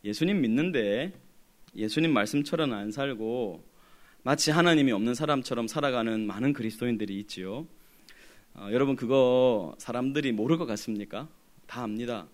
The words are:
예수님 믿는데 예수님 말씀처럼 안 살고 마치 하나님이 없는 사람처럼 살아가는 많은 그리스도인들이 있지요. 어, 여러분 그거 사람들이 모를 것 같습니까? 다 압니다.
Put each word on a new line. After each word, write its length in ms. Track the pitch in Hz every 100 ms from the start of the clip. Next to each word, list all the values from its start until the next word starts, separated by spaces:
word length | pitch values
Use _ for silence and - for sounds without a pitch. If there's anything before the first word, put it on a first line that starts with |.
예수님 360 | 104 104 170 202
믿는데 720 | 120 120 175 147 104 107 170 - - - - _ -
예수님 380 | - 107 151 165
말씀처럼 600 | 123 107 143 143 160 147
안 180 | 104 104
살고 760 | 107 139 113 110 123 107 82 - _ - - - _
마치 280 | 127 151 156
하나님이 420 | 160 175 156 135
없는 220 | 101 113
사람처럼 520 | 123 151 139 120 117 113
살아가는 600 | 151 139 123 113 110 107
많은 260 | 98 131
그리스도인들이 680 | 139 110 107 123 110 104 98
있지요. 460 | 101 - 92 117 170 - - - - - - - _
어, 140 | - 101
여러분 240 | 120 139
그거 800 | 131 120 135 127 127 127 110 80 -
사람들이 520 | - 120 131 139 139
모를 260 | 110 123 165
것 80 | 135
같습니까? 600 | 104 - 107 101 104 156 - _ - -
다 160 | 123
압니다. 460 | 117 107 120 110 80